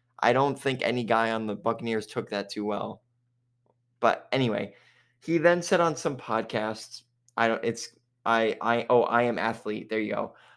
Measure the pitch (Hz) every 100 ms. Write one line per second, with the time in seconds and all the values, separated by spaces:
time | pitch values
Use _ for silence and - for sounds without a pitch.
0 | _ - - 123 143 131 135 127 - 123
1 | 113 113 113 113 110 101 - 113 117 113
2 | 104 - 98 101 98 - 104 101 104 -
3 | _ _ _ _ _ _ _ _ _ -
4 | 117 - - 135 123 107 101 - _ _
5 | _ _ - 165 160 175 170 185 170 156
6 | - 131 - 113 110 117 107 110 - -
7 | - _ _ - 117 113 - 113 - _
8 | _ _ - 113 113 - 113 117 117 123
9 | 107 117 120 107 107 113 107 107 - 110
10 | 107 107 - - -